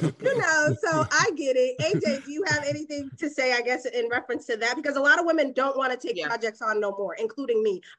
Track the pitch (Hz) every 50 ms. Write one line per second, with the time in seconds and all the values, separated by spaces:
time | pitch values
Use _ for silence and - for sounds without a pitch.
0 | 165 151 - - - 523 539 466 392 330 320 311 302 302 - - - 349 320 311
1 | 311 - 285 311 370 403 339 302 294 269 254 254 254 262 254 254 302 330 415 339
2 | - 311 277 269 - 277 294 302 392 320 302 294 285 285 294 294 311 - 294 285
3 | 277 269 - - 330 294 - - 262 254 247 240 233 240 254 247 - 247 - 247
4 | 233 233 240 247 247 - 240 240 - - 233 214 226 240 247 320 294 294 277 277
5 | 277 285 302 339 339 339 320 320 285 277 262 254 262 269 269 269 262 262 247 247
6 | - 339 - - 311 294 233 226 220 220 220 - 233 220 214 214 208 202 190 196
7 | 202 180 160 175 226 220 - - 269 240 233 220 220 214 190 170 - - -